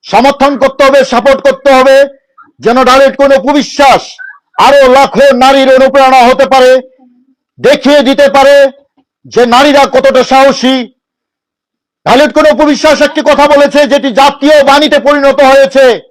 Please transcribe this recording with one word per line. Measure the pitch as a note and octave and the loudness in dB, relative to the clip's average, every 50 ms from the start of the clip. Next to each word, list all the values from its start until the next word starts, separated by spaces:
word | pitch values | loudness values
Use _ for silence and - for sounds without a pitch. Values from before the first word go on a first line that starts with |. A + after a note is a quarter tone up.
| _ | _
সমর্থন | - - G#3 A#3+ C#4 C#4 - C4 C#4 C#4+ A#3 | -2 -2 0 0 0 0 0 -2 -2 -2 -2
করতে | C4 C4+ C4+ - C#4+ | -4 -4 -2 0 -2
হবে, | C4+ C4+ C#4 C4 | 0 2 0 0
সাপোর্ট | C4 B3+ A#3+ G#3+ C#4 C4+ C4+ - C#4 | 0 -2 -2 0 0 -2 0 0 -2
করতে | C4 C4+ - C#4 C4+ | -4 -2 -2 0 0
হবে, | C4 C4 C#4 C4+ C4+ C#4 C#4 - _ _ _ _ _ _ _ _ _ | 2 2 2 2 2 0 -2 -4 _ _ _ _ _ _ _ _ _
যেন | A#2+ G#3+ A#3+ B3+ C4 | -6 -4 -2 0 0
ঢালিউড | B3 B3+ C4+ C#4 C4+ C4+ | 0 2 2 0 0 0
কোন | - C#4 C#4 C4+ | -2 -2 0 0
অপু | C4+ - C4 D4 | 0 -2 -2 -2
বিশ্বাস | D4 C4 - - - C#4+ C#4 A3+ F3+ - - - _ - - - _ _ _ _ - | -2 -4 -6 -4 -2 0 0 0 0 -4 -10 -20 _ -20 -20 -20 _ _ _ _ -2
আরো | F#3+ B3 C#4+ C#4+ C4+ B3+ B3 | 0 2 2 2 2 2 2
লাখো | C4+ C#4 - - F#3+ C#4 C#4+ C4+ | 2 0 0 0 0 0 0 2
নারীর | A#3+ B3+ C4+ C#4 C#4 C4+ C4 C4 | 2 0 0 0 0 0 2 2
অনুপ্রেরণা | C4 C4+ C4+ C4+ C#4 C4+ C4 C4 C4 A#3+ A#3+ | 2 2 2 2 0 0 2 2 2 2 2
হতে | C4 C4 C4+ | 0 0 -2
পারে, | - C4+ C4+ B3+ B3+ C4 C4 B3 - _ _ _ _ _ _ _ _ _ _ _ _ _ _ | 0 0 0 2 2 2 0 -2 -8 _ _ _ _ _ _ _ _ _ _ _ _ _ _
দেখিয়ে | B2 A#3 D4 - - C4 D4 D4 C4+ | -2 -2 -2 0 0 0 0 0 0
দিতে | A#3+ C4+ C#4 C#4+ C#4 | -2 0 0 0 0
পারে | - C4+ C4+ C#4 C#4+ C#4+ C#4 C#4 C4+ _ _ _ _ _ _ _ _ _ _ | 2 2 2 2 4 2 2 0 -2 _ _ _ _ _ _ _ _ _ _
যে | C3 - G#3+ B3 | -8 -4 -2 -2
নারীরা | A#3+ A#3 B3 C#4+ D4 C#4 C#4+ C#4 | 0 0 0 0 0 0 0 -2
কতটা | C#4 - C4 C4+ C4+ A#3 - B3+ | 0 -2 0 0 0 0 0 -2
সাহসী। | - C4 C4+ C4+ C#4 A#3+ - A3+ B3+ C4 C4 B3 G#3 _ _ _ _ _ _ _ _ _ _ _ _ _ _ _ _ _ _ _ _ _ _ _ D3+ | 0 0 2 2 2 0 -2 -4 -4 -4 -4 -6 -10 _ _ _ _ _ _ _ _ _ _ _ _ _ _ _ _ _ _ _ _ _ _ _ -2
ঢালিউড | - B3+ D4 C#4 - | 0 0 0 0 -2
কোন | D4+ D4+ | 0 0
অপু | D4+ D4 D#4 D4+ | 0 0 0 -2
বিশ্বাস | D4 D4 - - D#4 D4 - D4 | -2 -2 -2 -2 -2 -2 0 -2
একটি | C#4+ C#4+ D#4 | -4 -4 -4
কথা | D4+ E4 D4 C#4 C#4+ C#4+ D4 | -4 -2 0 0 0 0 2
বলেছে, | C#4 C#4+ C#4 C#4+ C#4+ D4 | 0 0 0 0 -2 -2
যেটি | B3 B3+ C#4+ - C#4 A3 | 0 -2 -4 -4 -4 -2
জাতীয় | A3+ C4+ C#4+ C#4 - C4+ D4 D#4 D4+ C#4 | 0 -2 -2 -2 -2 -2 0 2 2 2
বাণীতে | C4+ C#4 C#4+ D4+ C#4+ D4+ C#4+ | 2 0 0 0 0 -2 -2
পরিণত | A#3+ C#4 D4 C#4+ C#4 C#4 C4+ C#4 | 0 0 -2 0 0 -2 0 0
হয়েছে | C#4+ C4 C4+ C#4 C4+ C4+ - C4+ C4+ B3+ A3+ F3 - _ | 2 2 2 2 0 0 0 0 0 0 0 -2 -8 _